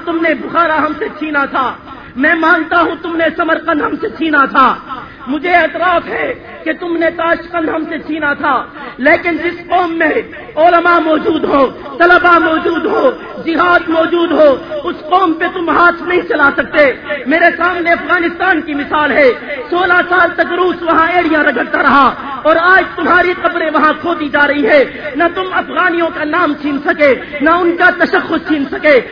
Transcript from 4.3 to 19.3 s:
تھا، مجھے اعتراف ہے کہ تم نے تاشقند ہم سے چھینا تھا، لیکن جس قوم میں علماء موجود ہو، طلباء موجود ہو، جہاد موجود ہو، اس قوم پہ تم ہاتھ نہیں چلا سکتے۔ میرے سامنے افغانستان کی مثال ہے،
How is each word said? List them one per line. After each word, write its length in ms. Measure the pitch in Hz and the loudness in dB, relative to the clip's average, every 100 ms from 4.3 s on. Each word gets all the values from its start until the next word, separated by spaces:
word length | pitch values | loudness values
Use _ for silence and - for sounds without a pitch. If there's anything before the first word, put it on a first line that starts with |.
| 294 269 | 2 2
تھا، 300 | - 247 190 - - - - 240 | 4 2 0 -8 -14 -14 -14 -8
مجھے 280 | 294 349 349 | -4 2 2
اعتراف 520 | 320 320 349 339 - | 2 0 0 0 -2
ہے 260 | 453 - - - - | -6 -6 -8 -14 -10
کہ 80 | 320 - | -8 -6
تم 180 | 349 320 | -4 0
نے 120 | 330 | 0
تاشقند 600 | 339 330 330 - 339 320 | 0 -2 -2 -4 -4 -4
ہم 140 | 320 311 | -4 -6
سے 100 | 320 | -8
چھینا 340 | - 311 294 | -6 -4 -2
تھا، 320 | 285 302 247 - - - - | -2 0 -2 -4 -14 -16 -2
لیکن 400 | 269 339 349 311 | 2 2 0 -2
جس 320 | 339 - - | -4 -6 -2
قوم 280 | 349 349 330 | 0 0 0
میں 140 | 311 233 - - - 302 | 0 0 -4 -12 -8 2
علماء 440 | 339 349 349 349 | 4 4 4 2
موجود 440 | 311 311 - 320 | 2 0 0 0
ہو، 240 | - 285 254 - - - | 0 2 2 -2 -12 0
طلباء 420 | 339 349 349 339 | 4 6 6 4
موجود 460 | 320 320 - 330 320 | 4 0 0 -2 -2
ہو، 260 | 392 277 - - - 320 | 0 0 0 -8 -8 -4
جہاد 440 | 320 359 349 330 | 0 2 2 2
موجود 420 | 320 320 349 339 | 0 2 0 2
ہو، 240 | 311 302 254 - 302 | 4 4 4 -4 -8
اس 120 | 359 - 302 | -6 -8 0
قوم 240 | 359 370 | 2 2
پہ 120 | 320 349 | 0 -4
تم 160 | 370 330 | -4 -2
ہاتھ 340 | 294 349 330 | 2 2 2
نہیں 180 | 330 359 | -2 -2
چلا 280 | - 302 277 269 | 0 2 2 2
سکتے۔ 340 | 262 320 277 - - 294 240 | 0 2 2 0 -8 -6 -2
میرے 180 | 330 339 339 | 2 2 2
سامنے 340 | 339 349 330 | -2 0 0
افغانستان 680 | 339 302 359 339 - 370 330 | 0 0 0 0 0 0 0
کی 120 | - | -2
مثال 380 | 285 277 311 294 | -6 -2 0 2
ہے، 180 | 285 269 | 4 4